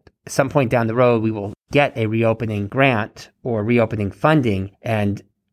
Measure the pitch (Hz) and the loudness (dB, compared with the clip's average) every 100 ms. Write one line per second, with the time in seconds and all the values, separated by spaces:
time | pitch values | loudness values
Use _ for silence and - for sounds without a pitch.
0 | _ _ - - 135 147 120 123 113 117 | _ _ -6 -2 0 2 2 0 0 2
1 | 123 117 110 107 101 98 - 143 139 127 | 4 4 0 -4 -8 -12 -2 0 2 0
2 | 110 113 113 113 113 104 101 127 139 113 | -2 0 0 0 -4 -4 -4 0 2 2
3 | 107 - - _ 131 113 104 120 110 110 | -4 -10 -20 _ -6 -4 0 2 2 -2
4 | 101 - 147 160 123 98 95 _ - 110 | -6 -2 2 2 2 -2 -6 _ -4 -2
5 | 101 98 - _ _ | -2 -4 -10 _ _